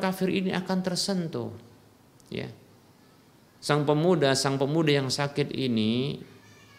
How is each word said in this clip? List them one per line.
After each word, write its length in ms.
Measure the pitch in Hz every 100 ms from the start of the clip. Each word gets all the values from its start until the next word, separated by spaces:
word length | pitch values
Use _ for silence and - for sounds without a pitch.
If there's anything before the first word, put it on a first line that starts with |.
kafir 240 | 190 185 185
ini 240 | 196 185
akan 260 | 175 185 185
tersentuh, 640 | 180 175 - 190 165 123 113 107 - - - _ - _ -
ya. 240 | - - 117 - - - _ - - - - - -
Sang 280 | - 147 143
pemuda, 480 | 151 170 180 139 131
sang 240 | 139 135
pemuda 400 | 135 156 160 143
yang 80 | 135
sakit 440 | 127 143 143 139
ini 680 | - 131 113 107 120 139 - - - - - -